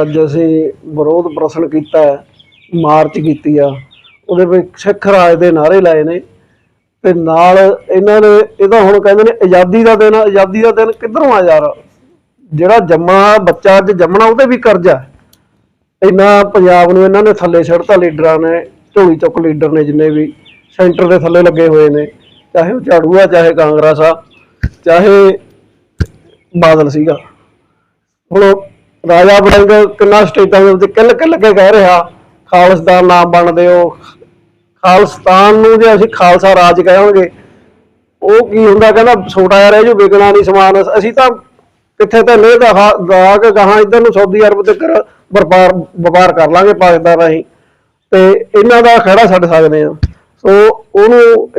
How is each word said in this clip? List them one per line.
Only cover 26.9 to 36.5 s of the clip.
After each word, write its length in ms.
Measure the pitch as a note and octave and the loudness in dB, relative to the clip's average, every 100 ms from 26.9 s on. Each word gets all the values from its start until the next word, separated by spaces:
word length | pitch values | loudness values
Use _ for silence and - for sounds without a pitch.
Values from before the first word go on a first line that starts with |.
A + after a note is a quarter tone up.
| D3+ D#3+ D3 - _ _ _ _ _ _ _ _ _ - | -4 -4 -6 -10 _ _ _ _ _ _ _ _ _ -6
ਹੁਣ 100 | F#3+ G3 G3 - _ _ _ E3 | -2 0 -2 -6 _ _ _ -2
ਰਾਜਾ 280 | E3+ C#4+ D4+ | 2 4 2
ਵੜਿੰਗ 440 | - G3+ G3+ G#3+ G3+ | 2 2 2 2 0
ਕਿੰਨਾ 360 | - G3+ G#3 | 0 0 0
ਸਟੇਟਾਂ 360 | F#3 - F#3+ G3 | 0 -2 0 2
ਦੇ 100 | G3 | 2
ਉੱਤੇ 160 | F#3 G3+ | 0 -2
ਕਿੱਲ 260 | G#3+ A#3 | 0 0
ਕਿੱਲ 240 | B3+ D#4+ D#4+ | 0 -2 -2
ਕੇ 180 | G#3+ | 0
ਕਹਿ 180 | G3 F#3+ | 2 2
ਰਿਹਾ, 380 | A3 F#3 F3+ F3 _ _ _ _ | 2 2 0 -4 _ _ _ _
"ਖਾਲਿਸਤਾਨ 600 | F3+ F3+ F3+ E3+ F3+ F3+ | 0 2 0 0 2 2
ਨਾ 180 | F3 | 0
ਬਣ 280 | F3 F3 E3+ | 0 0 0
ਦਿਓ।" 360 | E3+ F3 F3 E3+ - - _ _ _ _ _ _ _ | 0 0 0 -2 -6 -20 _ _ _ _ _ _ _
ਖਾਲਿਸਤਾਨ 720 | F#3 F#3 G3+ - F#3 F#3 G#3 | 0 0 0 -4 0 2 2
ਨੂੰ 240 | A3 A3 A3 | 2 2 2
ਜੇ 160 | A3+ | 2
ਅਸੀਂ 140 | G3+ A3 | 2 -2
ਖਾਲਸਾ 460 | - F3+ F3+ G3 | 0 0 2 2